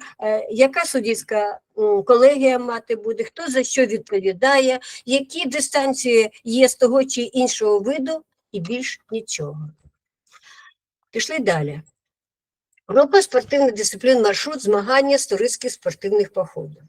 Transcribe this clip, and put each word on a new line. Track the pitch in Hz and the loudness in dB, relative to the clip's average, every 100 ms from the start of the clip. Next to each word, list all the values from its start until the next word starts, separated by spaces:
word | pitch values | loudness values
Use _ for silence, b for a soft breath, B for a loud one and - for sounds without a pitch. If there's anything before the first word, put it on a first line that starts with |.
| B B 214 214 - | B B -4 -2 -2
яка | 220 269 302 330 | 2 2 2 -2
суддівська, | 262 214 214 - 214 208 - _ - | -2 -2 -4 -4 -2 -2 -6 _ -2
м, | 214 202 | 0 2
колегія | 196 240 262 285 262 247 | 4 6 6 6 2 2
мати | 240 226 - 220 | -2 -8 -6 -6
буде, | 208 220 | -6 -6
хто | 226 - 330 | -8 -10 -6
за | 262 | -4
що | 247 269 240 | -2 0 0
відповідає, | 220 - 202 190 180 262 277 262 254 B B - | 0 -4 -4 -2 0 2 4 2 0 B B -4
які | 269 269 320 311 | -2 -2 -8 -6
дистанції | 294 - 294 269 262 247 226 214 b | -4 -2 -2 0 -2 0 2 2 b
є | 233 233 254 | -4 2 2
з | - | 4
того | 247 269 | 2 2
чи | 269 - | 0 -2
іншого | 233 262 247 - 214 208 | -4 -2 -2 0 0 0
виду, | 208 294 269 320 _ _ _ | 0 -4 -4 -8 _ _ _
і | 196 | -10
більш | 170 247 262 - - | -8 -6 -8 -12 -10
нічого. | 226 220 - 147 151 151 - _ _ _ _ _ _ b b b _ _ _ _ | -10 -8 -10 -10 -10 -14 -16 _ _ _ _ _ _ b b b _ _ _ _
Пішли | 226 - 311 | -8 -6 -4
далі. | 208 165 147 147 - _ _ _ _ _ _ _ _ _ - | -2 0 -2 -8 -16 _ _ _ _ _ _ _ _ _ -2
Група | 220 285 392 | 2 4 4
спортивних | 381 - - 285 269 | 4 0 0 2 2
дисциплін, | 208 208 190 247 254 | 0 -6 -2 2 4
маршрут, | 208 196 294 302 | 2 0 -4 -6
змагання | 196 208 202 269 277 277 | 0 0 2 2 4 2
з | - | 0
туристських | 196 240 - 247 | -2 -2 -4 -8
спортивних | - 180 165 196 208 202 | -8 -8 -6 -2 0 0
походів. | 190 165 - 151 - | -2 -6 -8 -14 -16